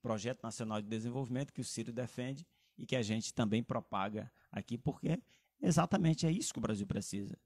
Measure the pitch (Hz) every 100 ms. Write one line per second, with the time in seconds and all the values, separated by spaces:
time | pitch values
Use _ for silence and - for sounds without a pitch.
0 | 117 110 113 131 113 - 110 107 104 110
1 | 117 123 127 123 143 - 120 - 113 117
2 | 123 - 123 139 170 _ _ - - 131
3 | 107 110 107 - 113 107 117 123 - 101
4 | 98 107 127 _ _ 107 - 117 - 165
5 | - 165 - _ _ _ 202 165 170 190
6 | 165 160 165 170 320 - 113 107 101 -
7 | 98 101 98 -